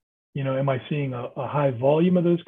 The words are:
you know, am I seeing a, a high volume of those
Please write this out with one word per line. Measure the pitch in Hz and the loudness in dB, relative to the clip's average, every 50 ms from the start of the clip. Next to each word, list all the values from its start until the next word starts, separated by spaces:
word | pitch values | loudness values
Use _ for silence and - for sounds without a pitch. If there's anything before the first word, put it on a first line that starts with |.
| _ _ _ _ _ _ - | _ _ _ _ _ _ -8
you | 143 | -6
know, | 135 135 131 135 | -4 -2 -2 0
am | 139 139 | 0 0
I | 131 123 - - | -2 -2 -4 -6
seeing | 156 147 139 131 127 | -4 -4 -4 -4 -6
a, | 120 123 - - | -8 -10 -10 -8
a | - 127 | -8 -8
high | 113 - 147 143 139 | -4 -2 0 0 0
volume | 123 113 127 139 151 160 175 185 180 | 0 0 2 2 4 4 4 4 4
of | 180 165 | 4 4
those | 175 175 170 - | 2 2 0 0